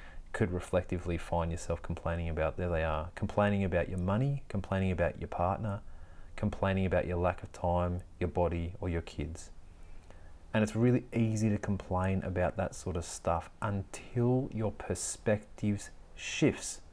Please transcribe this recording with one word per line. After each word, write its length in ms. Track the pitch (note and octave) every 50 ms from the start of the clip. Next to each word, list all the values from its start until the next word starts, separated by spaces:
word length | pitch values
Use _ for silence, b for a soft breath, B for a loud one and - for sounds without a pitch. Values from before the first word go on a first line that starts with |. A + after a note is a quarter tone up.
| B B B B B B -
could 180 | - A2 F2
reflectively 680 | F2+ F2 - - - F2+ - - F#2 E2+ - F2 E2+
find 340 | E2 - - E2+ E2+ E2 E2
yourself 300 | E2 E2 - - E2+ -
complaining 460 | - - E2+ - - F2 E2+ E2+ E2
about?" 300 | E2 D#2 D#2+ D#2+ D2+ -
There 120 | - F2+ F2
they 140 | E2+ D#2+ D#2+
are. 280 | D#2+ D#2 D2+ D#2+ E2+ -
Complaining 500 | - G#2+ - - G#2 G#2 G2+ G2+ G2 G2
about 240 | F2 F2+ F2 -
your 120 | - F#2 F2+
money, 440 | F2 F2+ G2+ A2+ C3+ C#3+ C#3 C3+ -
complaining 440 | - - G2+ - - G2 F#2+ F#2+ F#2
about 280 | F2+ E2+ E2+ D#2+ - -
your 60 | E2
partner, 540 | - - - F2 F#2 G2 - A2+ G#2 G2 G2+ - B B B B B B B B B B
complaining 500 | - G#2+ G2+ - - G2 G2 F#2+ F#2+ F#2+
about 180 | F2+ F2+ E2+ -
your 120 | E2+ F2+
lack 260 | F2 F2+ F2 - - -
of 80 | -
time, 500 | - - - F2 F2 F2 F2 F2 F2+ F2+ - - - -
your 100 | F2+ E2+
body, 440 | - F2+ F2 D#2+ F2 E2+ E2+ E2 - -
or 80 | F#2+ F2+
your 120 | E2 E2
kids. 500 | - - - - D2 D#2 E2 - - - - - - B B B B B B B B B B B B B B B B B -
And 100 | A2 G#2+
it's 120 | G#2+ -
really 300 | A2 A#2 B2 B2 B2 - - -
easy 360 | A#2+ A2+ A2 A2 G#2 A2 A2
to 80 | G#2
complain 680 | G2+ - G#2 G2+ F#2+ - - F#2 F#2 F#2 F#2+ F#2+ F#2+ -
about 340 | F#2 F2 F2+ F2+ - -
that 180 | - F2+ - -
sort 220 | - - F#2+ E2
of 80 | F2 -
stuff 440 | - - - - F2+ E2+ E2 - - - -
until 880 | - G#2+ G2+ G2 F#2+ - - - - - - B2 A#2+ B2 B2 B2+ C#3 - -
your 200 | A2 A2 G2+ -
perspectives 1160 | - - - F#2 - - - - - - A2 G#2+ G#2 - - - - G#2+ G#2 G2+ G2 - - - - - - -
shifts. 680 | - - - - - D#3 B2+ - - - - - - - -